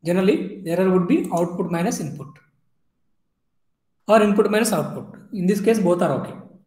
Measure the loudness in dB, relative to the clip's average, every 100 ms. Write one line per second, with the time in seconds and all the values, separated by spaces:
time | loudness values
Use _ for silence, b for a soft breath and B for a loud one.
0 | 0 2 2 0 -2 -10 -6 0 2 2
1 | 2 0 0 -2 -2 -4 -4 -2 -4 -4
2 | -8 -10 -16 -20 _ _ _ _ _ _
3 | _ _ _ _ _ _ _ _ _ _
4 | 2 4 6 2 2 2 0 -2 -4 -8
5 | -14 -20 -14 -4 -2 0 2 2 2 2
6 | 0 -2 -6 -14 -20 -20